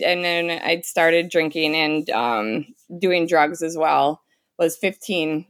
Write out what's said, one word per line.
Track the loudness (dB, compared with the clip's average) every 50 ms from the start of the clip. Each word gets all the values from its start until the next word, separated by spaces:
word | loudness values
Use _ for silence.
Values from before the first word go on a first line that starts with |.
| 0
and | 0 0 0 0
then | -2 -2 0 -2 -2
I'd | -4 -4 -2 -2 -2 -2 -4
started | -4 0 2 4 4 4 4 2 2
drinking | 0 0 0 0 -2 -2 -2 0 0
and, | 0 0 0 0 -2 -2 -2
um, | -2 0 0 0 0 0 -2 -2 -2 -4 -6 -8 -14 _ _ -16 -8 -2
doing | 0 2 2 2 0 2
drugs | 2 4 2 2 0 -4
as | -6 -6 -4 0
well. | 0 2 2 4 2 2 0 -2 _ _ _ _ _ _ _ 0
Was | 0 0 0
fifteen, | 0 -4 -4 -4 -4 -8 -6 -4 -2 -2 -2 -4 -4 -6 -8